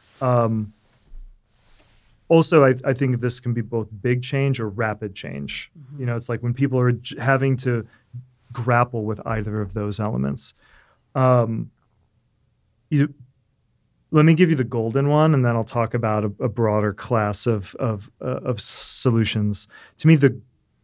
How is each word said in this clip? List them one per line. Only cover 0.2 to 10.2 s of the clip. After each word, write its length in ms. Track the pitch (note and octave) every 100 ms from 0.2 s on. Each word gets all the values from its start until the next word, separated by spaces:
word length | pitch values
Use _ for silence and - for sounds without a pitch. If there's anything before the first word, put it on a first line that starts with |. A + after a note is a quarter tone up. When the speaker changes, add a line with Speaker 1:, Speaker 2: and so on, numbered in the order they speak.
Speaker 1:
um, 520 | C3 B2 A2+ A2+ G#2 - _ _ _ - - _ _ _ _ _ _ _ _ _ -
also, 360 | E3 D#3+ D#3+
I, 100 | C3+ B2+
I 80 | C#3
think 280 | B2+ C3+ A#2+
this 200 | A#2+ -
can 120 | B2
be 60 | A#2
both 280 | G#2+ A#2 G#2+ G#2
big 200 | B2 B2+
change 380 | B2 C#3 C#3 B2
or 80 | A2
rapid 460 | G2+ A2 G#2+ G#2 F#2+
change. 540 | F2 C#2+ C#2+ - - E3
Speaker 2:
Mm-hmm. 240 | C3 C#3+
Speaker 1:
You 60 | B2
know, 100 | A#2
it's 120 | -
like 140 | A#2
when 100 | A#2+
people 240 | A#2+ C#3 B2+
are 140 | B2
j-, 260 | A#2 - -
having 380 | A#2+ C3+ C3+ B2+
to 260 | C3 A#2 G2 _ _ - - _ -
grapple 520 | - A#2+ A#2+ A#2+ A#2
with 160 | G#2+ G#2+ -
either 340 | A2 G#2 G#2+
of 140 | G2
those 240 | G#2+ G#2 G#2
elements. 560 | G#2+ B2